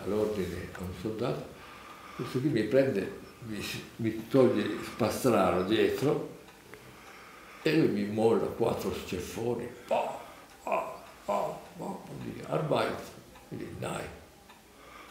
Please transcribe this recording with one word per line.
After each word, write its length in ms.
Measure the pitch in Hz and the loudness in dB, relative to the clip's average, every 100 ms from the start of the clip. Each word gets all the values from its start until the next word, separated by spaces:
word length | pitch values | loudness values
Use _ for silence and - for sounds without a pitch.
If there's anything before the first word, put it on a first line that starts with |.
| - | -2
l'ordine 640 | 104 107 101 87 90 90 | 2 2 0 -2 -4 -8
a 80 | - | -8
un 120 | 90 87 | -8 -6
soldato, 460 | 110 107 123 - - - - - - - - - | -4 -2 -2 -2 -6 -14 -16 -18 -16 -16 -14 -8
questo 240 | 123 131 | -4 0
qui 100 | 147 | 2
mi 140 | 110 | 2
prende, 520 | 104 127 135 101 92 - - - 120 | 4 6 6 2 -2 -6 -14 -16 -10
mi, 180 | 104 - - - - | -8 -8 -8 -10 -2
mi 300 | 110 110 - | -2 -2 4
toglie 360 | 135 120 104 | 8 8 6
il 260 | 104 - - - | 0 -2 -6 0
pastrano 640 | 107 107 131 107 92 87 92 | 0 2 4 6 6 4 4
dietro 640 | 107 98 - 135 - - - - - - - - - - - - - - - | 4 4 4 2 0 -2 -12 -20 -20 -20 -20 -18 -20 -20 -20 -20 -20 -20 -2
e 160 | 160 160 | 2 6
lui 120 | - | 6
mi 160 | 104 104 | 4 0
molla 420 | 107 113 101 98 | 4 6 6 2
quattro 440 | - 113 101 101 | 2 0 2 -2
sceffoni. 800 | 87 - 90 87 - 117 120 - - - | -4 -4 -6 -6 -4 -2 -2 -6 -8 -2
"Pah, 340 | 123 120 - - - - - | 0 0 -6 -12 -18 -20 -10
pah, 360 | - - - - - - - | -2 -2 -2 -8 -14 -12 -2
pah, 340 | 202 - - - - | 0 0 -4 -12 -10
pah", 200 | - - - 139 120 113 - | -8 -8 -10 -10 -8 -8 -2
"Arbeit", 520 | 156 - 120 110 - - - - - - | -2 2 2 0 -2 -10 -14 -18 -20 -12
quindi 180 | - - - | -10 -8 -6
"Nein". 300 | 62 - - - - - - - - - - - - | -6 -6 -8 -12 -18 -20 -20 -20 -20 -20 -20 -20 -20